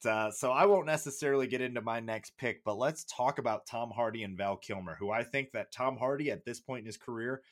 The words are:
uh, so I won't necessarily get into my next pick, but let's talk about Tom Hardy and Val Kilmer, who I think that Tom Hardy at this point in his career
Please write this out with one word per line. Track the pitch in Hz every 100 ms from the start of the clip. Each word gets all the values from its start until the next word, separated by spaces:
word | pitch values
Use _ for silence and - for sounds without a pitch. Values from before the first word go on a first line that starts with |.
uh, | 113 110 107
so | - 127
I | 135 202
won't | 196 151
necessarily | 156 147 - 147 139 127
get | 123
into | 127 120
my | 113 117
next | 113 110 - -
pick, | 123 -
but | 107 101
let's | 135 156
talk | - - 127 139
about | 117 107 -
Tom | 117 117
Hardy | 107 113 113
and | 101 95
Val | 98 95
Kilmer, | - 98 87 82
who | 101
I | 113
think | 120 139 131
that | 110 95
Tom | - 131 123
Hardy | 127 139 147
at | 104
this | 120 113
point | - 123
in | 110
his | 104
career | - 113 120 131 -